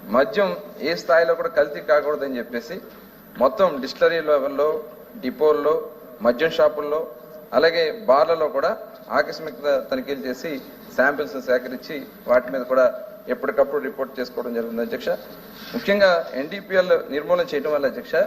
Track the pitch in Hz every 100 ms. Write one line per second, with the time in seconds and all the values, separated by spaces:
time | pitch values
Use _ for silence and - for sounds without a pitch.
0 | - 117 143 202 190 175 - - 127 165
1 | - 165 170 165 165 151 147 170 - 147
2 | 147 147 139 127 113 120 - - - -
3 | - - - - 127 - 185 143 127 -
4 | 165 165 151 147 139 139 151 156 - -
5 | - 117 127 - 151 156 147 160 - -
6 | - - 113 123 160 160 151 147 147 151
7 | 160 - - - - 123 160 170 156 -
8 | - 135 160 165 151 135 160 220 - -
9 | - 123 156 156 156 131 143 139 123 131
10 | 127 139 127 123 165 135 - - - -
11 | 131 147 139 131 127 127 123 123 - 151
12 | - - - 123 123 135 123 131 127 -
13 | - - - 123 135 139 131 147 131 -
14 | 127 - 123 - 147 117 113 113 117 120
15 | - 180 - - - - - 147 - 202
16 | 196 170 156 127 151 196 - 190 180 165
17 | - 139 151 175 170 147 147 147 139 117
18 | 110 160